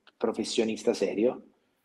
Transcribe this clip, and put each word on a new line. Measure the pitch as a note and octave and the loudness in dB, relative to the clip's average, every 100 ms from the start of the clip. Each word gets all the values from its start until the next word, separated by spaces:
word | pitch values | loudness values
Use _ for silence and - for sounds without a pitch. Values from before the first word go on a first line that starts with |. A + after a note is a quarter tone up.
| _ - | _ -6
professionista | A2+ A2+ G#2 - A2 G#2+ A#2 | -4 -2 -2 0 0 0 0
serio. | A2 F#2 F#2+ A#2+ - - _ _ _ | 2 0 2 0 0 -10 _ _ _